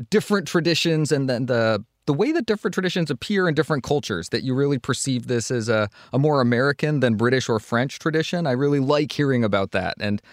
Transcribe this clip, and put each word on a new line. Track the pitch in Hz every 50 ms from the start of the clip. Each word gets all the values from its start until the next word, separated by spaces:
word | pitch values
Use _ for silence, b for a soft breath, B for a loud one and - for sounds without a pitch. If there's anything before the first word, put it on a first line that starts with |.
| 131 -
different | - 208 - - 208 196 147 -
traditions | - 175 151 170 160 - - 170 160 156 156 -
and | 151 139 139 131
then | 123 113 131
the, | 120 123 117 113 110 110 104 110 - _ _ _
the | - 143
way | 147 214 294
that | 320 339 226
different | - 208 - - 208
traditions | - 196 185 175 - 185 165 147
appear | 143 - - - 208 190 185 170
in | 147
different | 151 147 - 156 135
cultures, | - - 147 143 - - 104 85 82 -
that | - 110 117
you | 131 127
really | 135 143 143 143 120
perceive | - - 117 - - 139 131 120 -
this | 123 123 117 - -
as | 127 120 107 117
a, | 113 110 104 104 - B B B
a | B 127
more | 143 156 147 139
American | 127 120 120 117 131 143 135 - 156 151 151 143
than | 131 120 113
British | 101 117 123 131 131 - -
or | 117 107
French | - - 120 117 127 127 - -
tradition. | - 165 151 160 151 - 180 175 170
I | 139
really | 123 127 143 143 143 143
like | 131 135 147 151 151 -
hearing | - - 147 135 131 120
about | 117 104 98 98 98 -
that. | - 95 90 87 - -
And, | - 104 104 101 - B